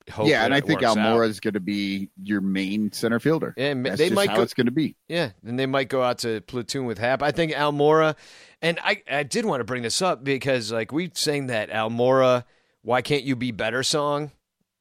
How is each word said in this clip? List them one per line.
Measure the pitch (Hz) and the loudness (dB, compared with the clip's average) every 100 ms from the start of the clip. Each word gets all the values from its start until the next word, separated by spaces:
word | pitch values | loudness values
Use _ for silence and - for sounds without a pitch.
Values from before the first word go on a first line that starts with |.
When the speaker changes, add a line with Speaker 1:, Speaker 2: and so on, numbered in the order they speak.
| - | -12
Speaker 1:
hope | - 107 | 0 2
Speaker 2:
Yeah, | 123 | 4
Speaker 1:
that | 117 | 4
Speaker 2:
and | |
I | 139 | 2
Speaker 1:
it | - | 2
Speaker 2:
think | 156 | 2
Speaker 1:
works | 120 107 | 2 4
out. | 107 117 | 4 4
Speaker 2:
Almora's | 113 104 | 2 0
gonna | 110 101 | -4 -2
be | 92 101 101 98 98 95 | -2 -2 -2 -4 -6 -10
your | 98 104 | -4 -2
main | 98 95 95 107 104 | 0 -2 -2 -2 -2
center | - 117 117 | -2 -2 0
fielder. | 147 160 - - | 0 0 -2 -4
Speaker 1:
And | 139 135 | -4 -2
ma-, | 127 | -2
Speaker 2:
That's | 104 | 0
Speaker 1:
they | 175 | 2
Speaker 2:
just | 202 | 2
Speaker 1:
might | 202 | 2
Speaker 2:
how | 214 | 2
Speaker 1:
go | |
Speaker 2:
it's | 117 | 0
gonna | - 120 | 0 0
be. | 147 120 - - | 0 -2 -4 -6
Speaker 1:
Yeah, | 170 135 - | -4 -4 -6
and | 110 123 | -8 -4
they | 135 | 0
might | 135 131 | 0 0
go | 135 | 0
out | 123 120 | 0 0
to | 120 107 | -4 -4
platoon | - 123 110 139 123 | -6 -8 -6 -6 -6
with | 104 | -2
Happ. | 120 135 | 0 0
I | 143 | 0
think | 165 160 | 0 -2
Almora, | 139 147 143 147 156 156 147 - - - _ | 0 0 4 4 6 4 0 -12 -20 -20 _
and | 165 170 | -4 -2
I, | 190 208 - | -2 -4 -2
I | 139 | -4
did | 139 214 | -2 -2
wanna | 220 139 | 0 -2
bring | 117 127 | -2 -4
this | 117 - | -4 0
up | 185 127 | 0 -2
because, | 139 135 135 131 107 | -2 -2 0 -2 0
like, | 113 110 | -4 -2
we | 147 180 | -4 -4
sang | - 151 143 127 | -4 -2 -2 -2
that | 113 92 | -2 -2
Almora, | 107 110 117 123 131 127 123 - _ _ _ | -2 -2 2 4 6 6 4 -2 _ _ _
"Why | 110 127 | -2 -2
Can't | 123 143 | 0 0
You | 131 123 | 0 -2
Be | 127 | -4
Better" | 98 110 123 | -4 -2 -2
song, | 127 151 147 143 147 - _ _ _ _ | 0 0 0 -2 -6 -12 _ _ _ _